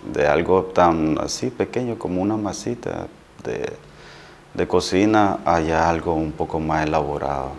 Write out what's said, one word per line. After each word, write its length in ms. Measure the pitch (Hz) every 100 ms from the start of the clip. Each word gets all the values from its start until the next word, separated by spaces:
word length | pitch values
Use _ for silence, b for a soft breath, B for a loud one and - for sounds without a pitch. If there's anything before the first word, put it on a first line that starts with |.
| -
de 140 | - 71
algo 360 | 76 82 92
tan 540 | 90 - 87 82 78 73
así 300 | 69 - 123
pequeño 480 | 123 98 - 123 107
como 240 | 92 90
una 140 | 98 110
masita 720 | 104 90 - 120 - 50 50 - - - -
de, 280 | - - - - B B B B B B
de 140 | - 92
cocina, 720 | 92 87 95 107 107 101 - -
allá 440 | 85 80 80 82
algo 240 | 82 80 80
un 180 | 80
poco 260 | 76 80 82
más 260 | 80 78 76
elaborado. 680 | 78 71 73 71 69 65